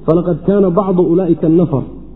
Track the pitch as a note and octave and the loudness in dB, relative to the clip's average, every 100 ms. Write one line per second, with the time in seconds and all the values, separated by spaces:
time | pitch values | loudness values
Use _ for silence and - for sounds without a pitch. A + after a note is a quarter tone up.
0 | D3+ E3 F3+ E3 - G3+ G3 F3 F#3+ F3+ | 0 0 0 -2 0 2 2 0 0 0
1 | E3+ E3+ F3+ E3 D#3+ E3 F3 C3+ - - | 2 0 0 0 2 2 2 -2 -4 -14
2 | - | -18